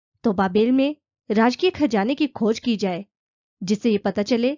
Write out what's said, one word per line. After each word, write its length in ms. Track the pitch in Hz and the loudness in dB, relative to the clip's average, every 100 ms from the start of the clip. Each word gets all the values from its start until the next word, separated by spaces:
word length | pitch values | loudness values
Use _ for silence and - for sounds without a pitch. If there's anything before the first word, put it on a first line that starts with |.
| _ _ | _ _
तो 80 | 240 | -2
बाबेल 400 | 190 190 196 226 | 0 0 2 2
में 240 | 262 277 302 _ _ - | 2 0 -2 _ _ -4
राजकीय 400 | 214 226 247 359 | 2 2 2 -2
खजाने 440 | 359 294 214 202 | 0 0 0 0
की 120 | 285 294 | -2 -4
खोज 320 | - 220 226 | -2 -2 -2
की 180 | 254 214 | -2 -2
जाए, 280 | 196 170 - _ _ _ _ _ | -2 -6 -10 _ _ _ _ _
जिससे 280 | 180 208 240 | -4 0 0
ये 80 | 202 | 0
पता 240 | 202 202 | 0 -4
चले 320 | 202 240 240 | -2 0 0